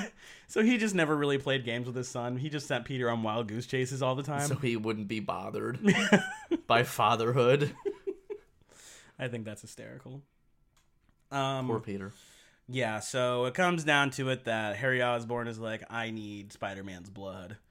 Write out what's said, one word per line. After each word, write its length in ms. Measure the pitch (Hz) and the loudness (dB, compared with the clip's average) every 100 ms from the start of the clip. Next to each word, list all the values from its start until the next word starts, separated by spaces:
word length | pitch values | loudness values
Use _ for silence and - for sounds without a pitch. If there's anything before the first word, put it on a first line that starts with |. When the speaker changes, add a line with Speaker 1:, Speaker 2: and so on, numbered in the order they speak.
| 202 - - - - | 0 -10 -20 -20 -4
Speaker 1:
So 140 | - | 2
he 140 | 220 247 | 4 4
just 160 | 214 | 4
never 220 | 185 151 151 | 2 4 4
really 220 | 143 139 | 2 2
played 260 | 139 135 | 2 0
games 240 | 117 117 123 | 0 -4 -4
with 80 | 127 | -6
his 140 | 123 | -6
son. 260 | 127 120 127 | -4 -4 -4
He 140 | 151 | -4
just 180 | 147 - | -6 -4
sent 160 | 127 | -4
Peter 260 | 113 131 120 | -2 -2 0
on 140 | 117 | 0
wild 240 | 110 110 110 | 0 -2 -2
goose 180 | 110 - | -6 -4
chases 360 | 131 127 135 | -2 -2 0
all 140 | 131 131 | 0 -2
the 60 | |
time. 260 | 139 143 143 | -2 -2 -2
Speaker 2:
So 60 | 131 | 0
he 200 | 131 117 | 0 0
wouldn't 320 | 110 110 104 | 0 -2 -4
be 140 | 110 | -4
bothered 580 | 101 87 101 107 110 131 214 - 208 196 - | -4 -6 -6 -6 -4 2 4 4 6 6 4
Speaker 1:
<laughs> 400 | - - 339 - | -8 -4 -4 4
Speaker 2:
by 160 | 117 | 4
fatherhood. 920 | 127 - 107 113 113 127 120 143 143 - 403 - - - _ 415 - _ _ - - - - - | 6 4 4 4 4 4 6 6 4 -2 -6 -6 -8 -10 _ -14 -14 _ _ -20 -20 -20 -20 -10
Speaker 1:
I 120 | 127 | -6
think 160 | 117 107 | -6 -8
that's 160 | 104 | -10
hysterical. 600 | - - 110 127 127 135 - _ _ _ _ _ _ _ _ _ _ | -14 -16 -16 -16 -14 -16 -18 _ _ _ _ _ _ _ _ _ _
Um, 360 | 139 135 135 127 | -2 0 0 0
Speaker 2:
Poor 120 | 110 | -2
Peter. 320 | 113 98 95 - - - - _ - | -2 -6 -8 -12 -20 -20 -20 _ -6
Speaker 1:
Yeah, 320 | 127 117 107 | -2 0 -2
so 460 | - 131 123 123 123 | -4 0 2 2 0
it 80 | |
comes 320 | 127 180 170 151 | 2 2 2 4
down 240 | 147 139 | 4 4
to 160 | - 131 | 0 -2
it 140 | 127 | -2
that 320 | - 110 107 104 | -2 -2 -2 -2
Harry 260 | 131 127 | 0 2
Osborn 460 | 123 120 117 120 117 | 2 0 -2 -4 -4
is 100 | 110 | -6
like, 260 | 113 110 - | -6 -6 -8
"I 200 | 117 113 | -6 -6
need 420 | 110 104 104 101 | -6 -8 -12 -12
Spider-Man's 580 | - 104 98 95 90 87 | -10 -8 -8 -10 -12 -14
blood." 460 | 95 98 92 92 110 _ | -12 -12 -10 -12 -16 _